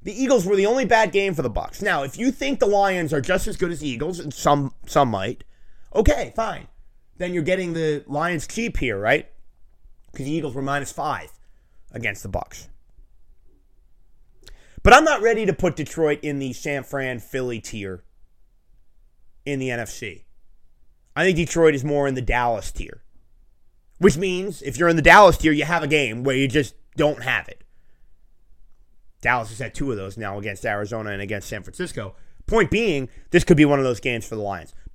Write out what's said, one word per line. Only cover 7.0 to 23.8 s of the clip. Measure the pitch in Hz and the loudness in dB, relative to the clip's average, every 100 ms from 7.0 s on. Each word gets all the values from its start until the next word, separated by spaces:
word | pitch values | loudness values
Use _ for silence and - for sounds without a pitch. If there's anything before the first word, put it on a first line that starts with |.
| - - | -20 -10
Then | 180 | -6
you're | 175 | -2
getting | 151 185 175 | 0 0 0
the | 165 160 147 - | -2 -2 -2 -4
Lions | 147 170 170 135 | -4 -2 -2 -6
cheap | - 233 - | -6 -4 -2
here, | 131 101 | -2 -2
right? | 104 147 - - - - - - - - - | 2 2 0 -18 -20 -20 -20 -20 -20 -20 -20
'Cause | - 135 | -12 -6
the | |
Eagles | 160 147 | -4 -4
were | 127 | -6
minus | 135 143 131 | -4 -4 -6
five | - 147 120 78 - - - _ - - | -6 -6 -6 -8 -20 -20 -20 _ -20 -16
against | - 113 101 | -8 -6 -6
the | 101 | -6
Bucs. | 90 - - - - - - - - - - - - _ - _ - - - - - - - - - | -8 -8 -14 -20 -20 -20 -20 -20 -20 -20 -20 -20 -20 _ -20 _ -20 -20 -20 -20 -20 -20 -20 -20 0
But | 190 | 8
I'm | 247 311 | 8 8
not | 277 | 2
ready | 220 226 208 | 2 0 0
to | |
put | - 180 156 | 0 -2 -2
Detroit | 147 - 160 147 | -8 -2 0 0
in | 151 143 | -4 -6
the | 135 | -6
San | 120 - 143 | -8 -6 -6
Fran, | 127 143 131 123 | -6 -6 -6 -8
Philly | - 135 127 117 | -8 -6 -6 -6
tier | - 113 95 92 - _ - _ - _ _ - - - - _ - - - | -10 -10 -8 -10 -16 _ -20 _ -20 _ _ -20 -20 -20 -20 _ -20 -16 -8
in | 143 | -4
the | 131 | -4
N | 120 | -4
F | 113 | -6
C. | - 107 - - - - - - - - _ _ - | -10 -12 -14 -20 -20 -20 -20 -20 -20 -20 _ _ 0
I | |
think | 180 170 | 2 2
Detroit | 170 - 165 143 | 0 4 4 4
is | |
more | 139 143 139 | 0 0 0
in | 131 | -2
the | |
Dallas | 120 120 123 110 - | 0 2 2 0 -4
tier. | - 82 - - - - - - _ - _ | -8 -10 -12 -20 -20 -20 -20 -20 _ -20 _